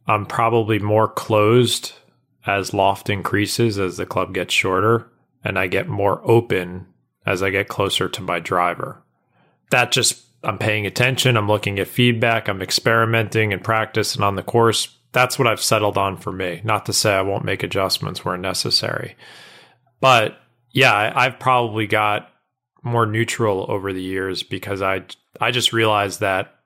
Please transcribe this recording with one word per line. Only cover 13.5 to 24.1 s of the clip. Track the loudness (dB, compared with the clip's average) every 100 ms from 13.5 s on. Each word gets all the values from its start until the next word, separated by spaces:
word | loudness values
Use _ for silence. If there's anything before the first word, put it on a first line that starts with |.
in | -2
practice | -2 -2 0 -2 -2
and | 0
on | 0 0
the |
course. | 0 2 4 2 -4 _ _
That's | 0 0 2
what | 0
I've | 0
settled | 0 2 2 2
on | 0 -2
for | -8
me. | -6 -6 -4
Not | -2 -2 -2
to |
say | 0 2
I | 2
won't | 0 -4
make | -4 -4
adjustments | -4 -2 -2 -2 -6 -6
where | -6 -4
necessary. | -4 -4 -2 -2 -2 -6 -8 -14 -20 -20 -20 -20 -20 _ _ _
But | 4 6 4 -4 _ _ _
yeah, | 2 4
I, | 4 2 2 0
I've | 0
probably | 2 2 2 -2 0
got | 0 0 -2 -6 _ _ _ _ _
more | -2 0 2
neutral | 0 -2 0 0 0 -2
over | -4 -4
the | -6
years | -6